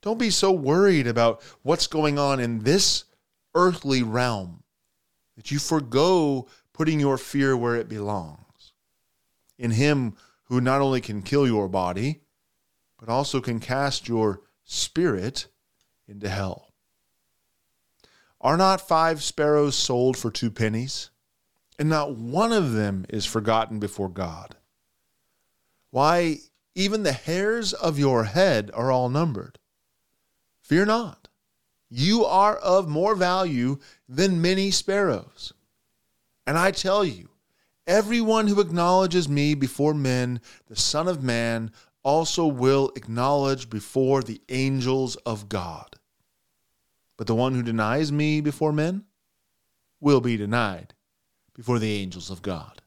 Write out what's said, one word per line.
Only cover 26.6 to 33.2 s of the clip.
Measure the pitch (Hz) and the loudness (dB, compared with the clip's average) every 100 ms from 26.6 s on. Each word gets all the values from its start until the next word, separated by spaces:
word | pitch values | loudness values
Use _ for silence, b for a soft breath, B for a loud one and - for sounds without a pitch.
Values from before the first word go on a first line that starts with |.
| _ | _
even | - 196 214 | -2 -2 0
the | 190 | -2
hairs | 127 - 175 202 233 208 | -2 -4 -2 -2 -2 -4
of | - 175 147 | -2 -2 0
your | 143 123 | 2 2
head | 107 123 190 123 104 | 0 2 2 2 -2
are | 110 127 | -4 0
all | 127 127 | 0 0
numbered. | 135 165 107 90 - _ _ _ _ _ _ _ _ _ _ | 0 -2 -4 -12 -18 _ _ _ _ _ _ _ _ _ _
Fear | _ 160 202 | _ 2 4
not. | 220 220 - - _ _ _ _ _ _ | 2 -2 -12 -20 _ _ _ _ _ _
You | 120 147 226 | -2 2 2
are | 214 185 202 214 | 4 4 2 2
of | 196 185 175 | 2 2 2
more | 151 190 | 0 0
value | 208 | 2